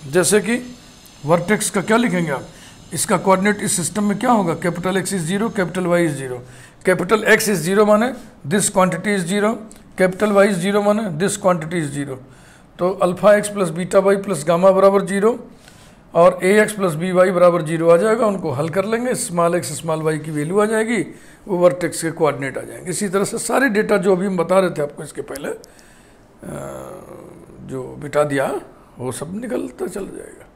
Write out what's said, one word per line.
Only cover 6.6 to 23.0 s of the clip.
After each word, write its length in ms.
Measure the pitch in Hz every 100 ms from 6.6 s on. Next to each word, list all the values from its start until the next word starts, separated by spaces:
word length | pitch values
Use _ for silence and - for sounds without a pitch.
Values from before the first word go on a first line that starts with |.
| - -
Capital 400 | - 185 175 220 208
X 140 | 214 -
is 120 | 202
zero 200 | 156 196 208
माने 260 | 208 240 - - - 139
this 220 | 190 -
quantity 420 | 190 185 165 214 202
is 100 | 165
zero, 220 | 208 208 240 - - - -
capital 360 | 185 185 214
Y 120 | 202 202
is 80 | 190
zero 240 | 180 202
माने 360 | 202 208 220 151
this 180 | 190 -
quantity 460 | 190 180 156 175
is 80 | 147
zero। 220 | 139 139 131 - - - - - -
तो 120 | 175 190
alpha 320 | 180 180 196
एक्स 140 | 208 208
प्लस 200 | 202 180
beta 280 | 160 180 202
वाई 180 | 190 196
plus 280 | 196 175 147
gamma 240 | 170 190
बराबर 320 | 190 196 196 175
ज़ीरो 260 | 196 214 240 - - - - - - -
और 240 | - 175 180
ए 100 | 180 208
X 120 | 208
plus 220 | 208 190
B 160 | 156 180
Y 180 | 180 185
बराबर 320 | 180 180 170
ज़ीरो 280 | 151 160 165
आ 60 | 170
जाएगा, 300 | 214 220 220
उनको 240 | 190 156
हल 160 | 131 160
कर 160 | 185
लेंगे, 300 | 196 226 247
Small 400 | 226 - 170 170
X 180 | 175 123 147
Small 220 | 160 160
Y 160 | 156 156
की 120 | 151
value 300 | 151 147 190
आ 40 | 208
जाएगी, 340 | 220 220 233 151 - - - -
वो 100 | 180
वर्टेक्स 440 | 175 175 170 -
के 80 | 165
coordinate 480 | 156 160 131 135 127
आ 40 |
जाएंगे। 280 | 120 117 147
इसी 180 | 160